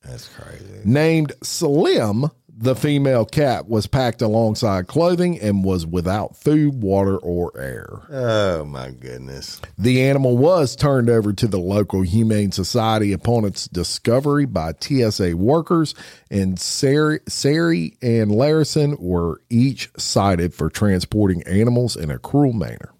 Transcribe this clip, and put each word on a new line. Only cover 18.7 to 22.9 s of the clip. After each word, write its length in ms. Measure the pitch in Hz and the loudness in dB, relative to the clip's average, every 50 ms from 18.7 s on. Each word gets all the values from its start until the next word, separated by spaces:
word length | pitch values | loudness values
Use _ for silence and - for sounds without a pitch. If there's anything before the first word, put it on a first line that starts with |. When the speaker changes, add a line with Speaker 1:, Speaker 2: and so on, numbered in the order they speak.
| - 160 147 143 143 - | 2 0 0 0 -2 -4
Speaker 2:
were 440 | 87 90 90 87 85 85 80 - _ _ | -4 -2 0 0 0 -2 -4 -6 _ _
each 400 | 120 117 123 139 127 - - - _ - | 2 2 2 2 0 -4 -10 -14 _ -10
cited 560 | - - - 120 98 101 95 85 87 87 - | -8 -2 0 2 2 2 2 2 0 -2 -2
for 160 | - 82 80 | -2 -4 -4
transporting 720 | - - 107 104 95 90 - - - 104 107 95 90 85 | -2 0 0 2 2 0 -2 -2 0 0 2 2 0 -2
animals 520 | - - 90 98 113 123 120 120 123 117 - | -2 -2 0 2 2 2 2 2 0 -2 -4
in 160 | - 85 76 | -6 -6 -6
a 80 | 69 123 | -6 -8
cruel 360 | - - - 139 147 135 117 | -8 -2 0 2 2 2 2
manner. 360 | 110 78 58 57 - - - | -2 -4 -6 -8 -14 -18 -20